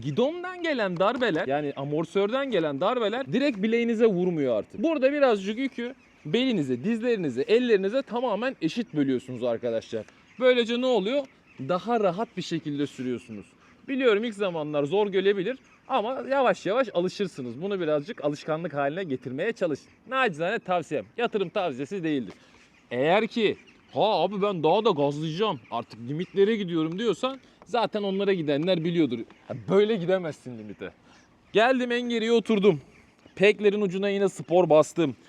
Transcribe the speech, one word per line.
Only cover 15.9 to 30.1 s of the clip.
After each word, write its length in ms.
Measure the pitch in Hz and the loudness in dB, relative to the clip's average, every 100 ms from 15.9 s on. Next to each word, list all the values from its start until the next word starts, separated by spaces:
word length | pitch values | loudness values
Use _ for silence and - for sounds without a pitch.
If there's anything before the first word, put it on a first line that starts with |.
| 262 214 269 240 | -2 -2 -6 -2
yavaş 360 | 269 240 180 170 | 2 4 2 0
yavaş 220 | 233 226 | 0 0
alışırsınız. 680 | 175 180 - 190 - 123 120 | 0 -2 -2 -6 -6 -10 -8
Bunu 180 | 196 196 | -6 -2
birazcık 460 | 156 151 147 - 151 | 0 0 -2 -4 -4
alışkanlık 480 | 147 - 160 170 | -4 -4 -4 -4
haline 300 | 143 143 165 | -2 -2 -2
getirmeye 480 | 185 131 135 131 208 | -4 -6 -6 -4 -4
çalışın. 360 | 226 175 135 - _ - | -2 -4 -4 -8 _ -6
Nacizane 520 | 262 247 147 170 226 | 0 0 0 -2 -4
tavsiyem. 460 | - 175 151 139 101 - | -2 -4 -2 -6 -6 -4
Yatırım 320 | 233 214 180 | -2 0 -2
tavsiyesi 540 | 214 180 123 143 196 | -2 -2 -4 -6 -4
değildir. 300 | 160 143 98 - - - _ _ _ | -2 -2 -4 -12 -20 -20 _ _ _
Eğer 360 | 123 147 202 226 | 0 4 4 2
ki, 300 | 233 196 107 - _ _ | 0 0 0 -10 _ _
"Ha 280 | 127 196 185 | 0 2 2
abi 200 | 185 202 | 0 0
ben 220 | 208 180 | -2 2
daha 220 | 156 196 220 | 2 4 2
da 40 | |
gazlayacağım, 680 | 147 143 147 160 160 214 143 - | 2 0 0 -6 -2 -2 -4 -6
artık 280 | 117 117 107 120 | -8 -8 -12 -8
limitlere 480 | 151 185 190 196 220 | -8 -4 2 2 2
gidiyorum." 440 | 185 165 160 180 | -2 -2 -2 -2
diyorsan 400 | 233 175 254 269 - _ - | -2 -2 -4 -6 -16 _ -4
zaten 380 | 240 202 214 | -2 0 -2
onlara 300 | 202 190 202 | -2 0 0
gidenler 500 | 190 151 139 175 180 | 0 2 0 2 0
biliyordur. 360 | 170 170 143 113 - - - | 2 2 2 0 -8 -16 -12
Ha, 60 | 117 101 | -10 2
böyle 260 | 196 208 226 | 2 4 0
gidemezsin 640 | 170 | 0